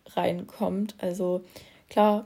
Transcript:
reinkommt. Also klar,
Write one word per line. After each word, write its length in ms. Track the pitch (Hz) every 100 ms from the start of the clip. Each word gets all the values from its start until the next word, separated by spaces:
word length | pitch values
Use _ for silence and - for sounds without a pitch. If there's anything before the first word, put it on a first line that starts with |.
| -
reinkommt. 880 | 185 175 175 - - 185 190 214 -
Also 460 | 185 180 180 180 - - - _ _
klar, 340 | - 208 208